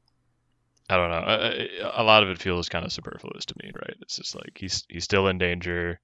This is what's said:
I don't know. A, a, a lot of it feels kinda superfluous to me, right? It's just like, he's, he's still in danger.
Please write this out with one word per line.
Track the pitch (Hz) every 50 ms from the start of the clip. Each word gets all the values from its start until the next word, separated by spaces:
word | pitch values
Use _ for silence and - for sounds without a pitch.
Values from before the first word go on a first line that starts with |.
| _ _ _ _ _ _ _ _ _ _ _ _ _ _ _ _ _ -
I | 98 90
don't | 87 85
know. | 85 - - -
A, | 110 104 82 113 - 139 117 - 92 90 101
a, | - - -
a | 117
lot | 107 110 110 104
of | 95
it | 92 82
feels | - 95 87 87 85 -
kinda | - 87 82 87
superfluous | - - - - - - - - - - -
to | - - -
me, | - 50 -
right? | - - - - -
It's | - - -
just | - - - -
like, | - 50 - - -
he's, | 98 95 - - - -
he's | - 85 -
still | - - 98 95 98
in | 92 90
danger. | 92 87 87 87 87 87 87 87 87 87 87 -